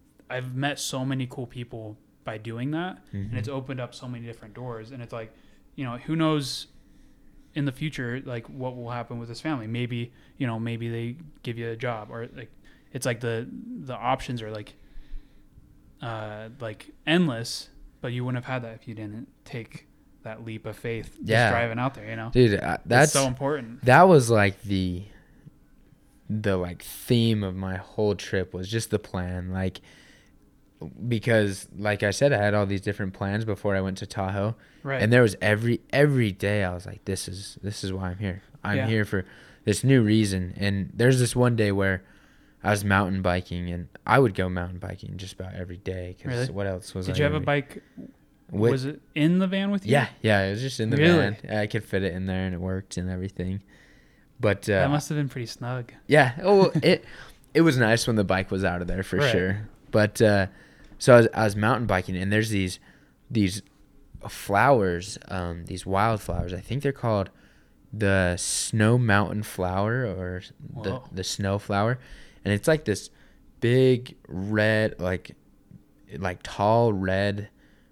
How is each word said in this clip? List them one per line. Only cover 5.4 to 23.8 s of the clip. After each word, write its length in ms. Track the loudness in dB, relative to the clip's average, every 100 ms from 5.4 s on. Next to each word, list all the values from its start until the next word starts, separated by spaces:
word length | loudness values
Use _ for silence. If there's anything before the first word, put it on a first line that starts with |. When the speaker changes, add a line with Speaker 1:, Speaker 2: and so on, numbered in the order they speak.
| -20 -20 _ -10
Speaker 1:
you 80 |
know, 140 | -8 -8
who 180 | -4 0
knows 520 | 2 0 -2 -8 -12 -20 _ -20 -20 -20 -20 -20 -12
in 120 | -6 -4
the 60 |
future, 480 | -4 -6 -6 -6 -6
like, 240 | -8 -10 -10
what 300 | -10 -10 -8
will 140 | -8
happen 280 | -8 -8 -10
with 80 | -12
this 140 | -10
family? 260 | -6 -6 -4
Maybe, 460 | -4 -4 -4 -8 -12 -20 -6
you 100 | -4
know, 100 | -4
maybe 280 | -6 -6 -6
they 300 | -6 -6 -8 -16 -14
give 140 | -12 -8
you 120 | -8
a 40 | -6
job, 340 | -6 -6 -10
or, 180 | -12 -14 -14
like, 140 | -20 -20 -20 -20 _
it's 120 | -6 -4
like 140 | -4
the, 260 | -4 -4 -6
the 440 | -12 -14 -14 -12 -6
options 460 | -2 -2 -4 -8
are, 100 | -8
like, 220 | -10 -12 -20 -18 -16 -12 -12 -12 -20 -20 -20 -20 -20 -20 -14
uh, 480 | -10 -10 -10 -12 -14 -12
like, 320 | -12 -12 -18 -10 0
endless, 640 | 2 2 0 -6 -10 -12 -20 -20 _
but 120 | -8
you 100 | -6
wouldn't 200 | -4 -6 -4
have 60 |
had 100 | -6
that 120 | -6 -14
if 120 | -14
you 60 | -12
didn't 320 | -12 -12 -16 _
take 440 | -14 -12 -12 -18 -20 _ _ _
that 220 | -16 -14 -12
leap 200 | -10 -12
of 120 | -10
faith, 400 | -8 -8 -8 -10
just 100 | 0
Speaker 2:
Yeah. 200 | 4 4
Speaker 1:
driving 300 | 2 0 -2
out 140 | -4
there, 160 | -6 -12
you 60 | -10
know? 140 | 0
Speaker 2:
Dude, 200 | 4 6 4
uh, 160 | -2 -6
Speaker 1:
It's 40 | 2
Speaker 2:
that's 260 | 6 6
Speaker 1:
so 120 | 4 2
important. 560 | 0 -4 -4 -8 -2